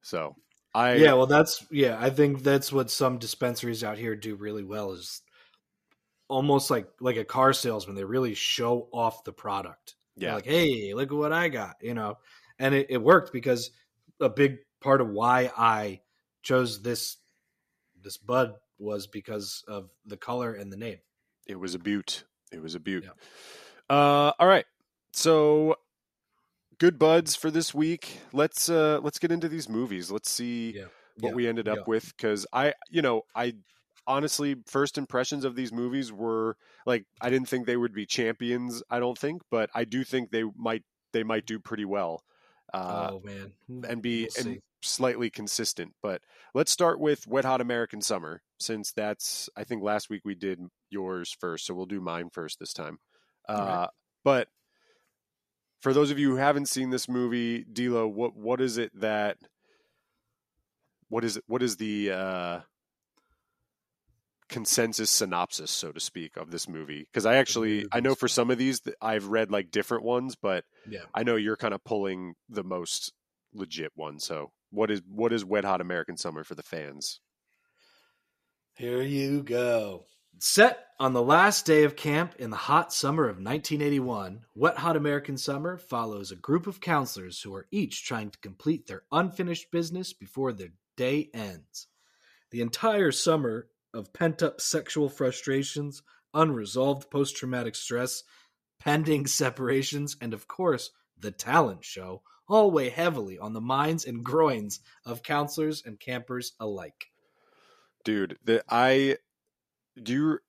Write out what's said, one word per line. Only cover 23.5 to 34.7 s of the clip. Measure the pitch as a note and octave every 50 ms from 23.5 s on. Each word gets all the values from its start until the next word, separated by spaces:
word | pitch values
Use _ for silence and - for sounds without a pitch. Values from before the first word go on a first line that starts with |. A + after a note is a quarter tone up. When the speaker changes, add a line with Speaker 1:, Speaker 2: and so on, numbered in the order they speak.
| - - - - - - _ _
Speaker 1:
Uh, | C#3 C#3+ D3 C#3+ C#3+ C#3+ D3 D3 - -
all | E3+
right. | F#3 F#3+ D#3 - _ _ _ _ _ _ _ _ _ -
So | - - E3 D#3+ D#3 D3+ D3+ D3+ D3+ D#3 D#3 D#3+ - _ _ _ _ _ _ _ _ _ _ _ _ _ _ _ _ _ _ _ _
good | E3 F3+ E3+ B2
buds | - D#3+ D#3+ E3+ E3 D3+ -
for | - - D#3+
this | D3+ E3 D#3+ - -
week. | C#3+ D#3 D#3+ F3 - - - - - - -
Let's, | - C#3 D3+ D#3+ - - - E3
uh, | E3+ D#3+ D#3 D3+ D3+ C#3+
let's | - D3 - -
get | - E3
into | E3+ E3 E3 D#3+
these | D3+ E3 C#3+ A2+
movies. | A2 A2 B2+ A#2 G2 F2+ F2 E2+
Let's | G2 G#2+ - -
see | - - A#2+ A#2+ A#2+ A#2 A#2 A#2 A2
Speaker 2:
Yeah. | G2+ F#2+ F#2 - - _ _ _ A2
Speaker 1:
what | A2 A#2 A2+
Speaker 2:
Yeah. |
Speaker 1:
we | B2 A#2+
ended | A#2 A2+ A#2 G#2+
up | G#2+ G#2+ G#2
Speaker 2:
Yeah. | G2
Speaker 1:
with. | A2+ A2 A2+ - - -
'Cause | - - A2 G#2 G2+ G2 - -
I, | B2 C#3 D3 - _ - _
you | - E3+
know, | D3+ C3 A#2 A2 - _ _
I | A#2 A#2+ B2 A#2 G#2 F#2 _ _ _ _ _ _ _ _
honestly, | - C3+ C#3 D3 D3 - - D3 C#3+ C#3 B2+ A2
first | -